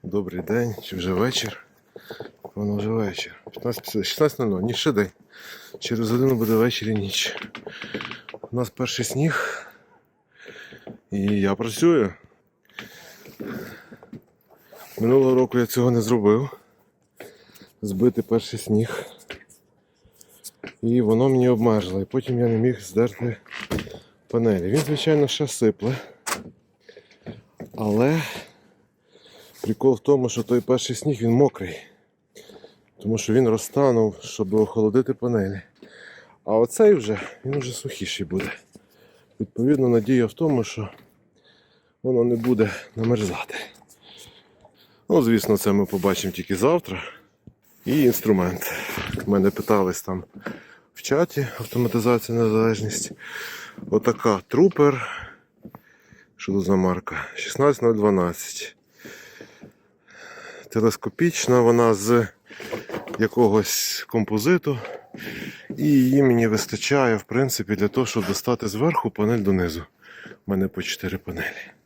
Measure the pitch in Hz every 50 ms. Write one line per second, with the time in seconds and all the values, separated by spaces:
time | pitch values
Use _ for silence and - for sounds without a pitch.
0 | - 92 95 104 98 85 85 90 85 82 107 120 120 117 107 - - - 98 90
1 | 85 95 92 90 110 127 123 - - 107 - - - _ _ _ _ _ _ -
2 | - - - - - - _ _ - - _ 101 104 104 104 104 104 107 113 113
3 | 107 95 87 - - - - - _ - - - - 120 117 - - - - 110
4 | 95 - - - 151 147 - - 127 107 98 90 95 92 92 - - - - 104
5 | 104 92 _ _ _ _ - - - - - - - - - - - - 120 110
6 | 117 107 117 123 131 135 131 113 113 107 113 110 117 123 113 - 104 110 110 104
7 | 98 98 - - - - - - - - _ - - - - - - - - -
8 | - - - - - - - - - - - 123 123 - _ - 127 120 - -
9 | 117 - - 131 151 165 - - - - - - - - - _ _ _ _ _
10 | _ _ _ _ _ _ _ _ - - - - - - - - _ - - -
11 | _ _ 98 101 98 101 104 101 98 98 98 101 113 117 107 - 160 170 170 143
12 | 107 95 - _ _ _ _ _ _ _ _ _ _ _ _ - - - - -
13 | - - - - - - - _ - - - - - - - - - - - _
14 | - _ - - _ _ _ _ _ _ - _ _ _ - - - - - -
15 | 110 117 127 135 131 131 127 127 127 - - 123 120 - - 123 120 123 120 117
16 | 107 110 123 117 101 104 107 117 139 139 - - _ _ _ _ _ _ _ _
17 | _ _ _ _ - - - _ _ _ _ - - _ _ _ - 104 98 92
18 | 113 123 - 117 107 - 113 113 - - - 107 - - 110 107 113 - - -
19 | - - - - - _ - - - _ - _ _ _ _ _ _ _ _ _
20 | _ _ _ _ - _ _ _ _ - _ _ - - - _ - 117 117 127
21 | 117 107 110 113 127 135 135 127 123 127 123 107 117 117 110 107 87 87 92 98
22 | 95 - - 135 - - 123 120 120 117 113 110 117 127 123 - - - - 107
23 | 117 117 - - 120 120 113 - _ - - - - - - - - - - -
24 | - _ _ _ _ _ - 117 117 113 101 92 85 95 110 151 147 151 151 143
25 | - 160 156 147 143 131 - - 151 131 - - 120 110 104 _ 101 117 135 123
26 | - - - _ _ - - - - - - _ _ _ _ _ _ - _ -
27 | _ _ _ _ _ - - - _ _ _ _ 113 - - - 110 104 104 110
28 | 123 139 156 165 143 - - - - - _ _ _ _ _ _ _ _ _ _
29 | _ _ _ - _ - - - - - _ - - - 110 - - 135 127 104
30 | _ - 143 135 127 117 - 120 110 - 123 123 - - 127 120 - - 123 -
31 | - 151 139 107 113 117 117 127 143 131 - - 95 87 82 - - - _ _
32 | _ _ _ _ _ _ _ - - - - - - - _ _ _ _ _ -
33 | - 104 113 110 - - 107 127 131 117 110 107 - - - 143 143 135 120 117
34 | 110 107 98 - - - - - 107 95 104 107 107 104 - 113 107 107 101 127
35 | 131 - 135 _ 117 120 120 107 98 95 98 95 - _ _ _ - - - -
36 | - - - - - _ _ _ _ - 107 110 117 120 - - 220 208 202 147
37 | 110 104 107 98 - - - - - 131 139 147 127 123 117 - - 135 - -
38 | 98 - - - 98 76 90 95 98 98 - - _ _ _ - _ _ _ _
39 | _ _ _ _ _ _ _ _ 110 - _ - 117 135 151 131 131 123 120 117
40 | 104 123 135 123 117 107 - - 165 156 143 123 110 - - 113 104 98 - -
41 | _ _ _ _ _ _ _ _ _ _ _ _ _ _ _ _ _ _ _ _
42 | - 127 127 113 117 120 120 113 113 127 123 104 110 98 90 - - - _ 117
43 | 113 113 120 107 104 92 85 - - - - - - - - - _ _ - _
44 | _ - - - - - _ - _ _ _ _ _ - _ _ _ _ _ _
45 | _ - - 170 127 113 117 107 - - 107 98 - 104 98 101 101 - - 95
46 | 90 98 92 - - 95 - - 90 - 98 90 104 143 170 175 - - 92 92
47 | - - - - _ _ _ _ _ - _ _ _ _ _ _ _ - 127 151
48 | 139 123 110 - - 110 104 92 90 90 87 87 - - - - - - - -
49 | - - - - - - 101 98 95 101 - - 104 - 110 101 92 92 90 -
50 | - - 92 92 - _ _ - - - - - - - - _ _ _ _ -
51 | - - 139 151 175 - - 147 139 120 - - 117 - - 123 123 110 95 120
52 | 107 123 120 113 - - 117 117 117 110 107 110 110 113 110 98 107 104 - -
53 | - - - _ - - - - - - - - - - - - - - 101 107
54 | - 120 113 - - 117 104 95 - _ - 127 180 196 - - 147 143 139 123
55 | 110 - - - - - - _ _ _ _ _ _ - - - _ _ _ _
56 | _ _ - _ _ _ _ _ - - 95 101 90 90 98 95 92 90 90 90
57 | - - 80 - - - - - - - - - 135 147 135 - 120 117 113 107
58 | 104 107 98 95 87 87 85 - - - - - - - _ _ _ _ _ _
59 | - - - - - - - - - - - _ - - _ _ _ _ _ _
60 | _ _ - - - - - - - - - - - - - 113 107 113 - -
61 | - 113 - - 165 170 160 - - - 123 123 120 117 117 120 117 113 110 95
62 | 101 113 120 120 110 95 _ _ _ _ - - - - - - - - - -
63 | - - - - 110 104 - 123 120 104 101 110 95 - - - - - - -
64 | - - - 113 107 - 107 107 107 151 185 175 - 151 139 117 - - - -
65 | - _ - - - - - - - - - - - - - - 147 151 143 135
66 | 127 127 135 143 139 131 120 120 117 110 107 104 - - - 107 - - 143 143
67 | 131 120 110 101 - _ 110 123 135 131 - - 95 - 107 92 104 101 - 131
68 | 127 - - 117 95 90 98 - - 123 120 - 117 107 98 107 135 165 165 988
69 | - 110 - - 107 107 120 113 101 98 98 92 90 85 78 85 80 _ _ _
70 | _ - - - - - - _ _ - 101 95 98 95 - 95 90 - - -
71 | - 92 - - _ - 90 - - - - - - - _ _ _